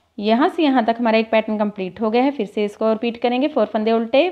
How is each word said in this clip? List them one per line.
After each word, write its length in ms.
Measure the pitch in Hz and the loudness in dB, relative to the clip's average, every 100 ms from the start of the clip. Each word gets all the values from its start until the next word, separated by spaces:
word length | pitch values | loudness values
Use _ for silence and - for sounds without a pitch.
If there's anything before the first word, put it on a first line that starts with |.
| _ - | _ -6
यहाँ 300 | 208 226 349 | 0 2 2
से 140 | - | 2
यहाँ 200 | 294 262 226 | 2 2 0
तक 100 | 233 | 0
हमारा 180 | 240 220 | 2 0
एक 120 | 220 | 2
पैटर्न 260 | 220 220 214 | 0 0 -2
कंप्लीट 440 | 208 196 185 180 | -4 -4 -8 -4
हो 80 | 220 | 0
गया 120 | 233 | 2
है। 80 | 269 | 0
फिर 140 | 277 196 | -2 -6
से 200 | - 208 | -2 -4
इसको 260 | - 220 | -2 -2
रिपीट 260 | 214 240 233 | 0 -2 -2
करेंगे, 300 | 240 247 302 | -2 0 0
फोर 180 | 285 214 | 0 0
फंदे 260 | 220 214 | 0 0
उल्टे, 360 | 226 226 269 359 | 0 2 2 2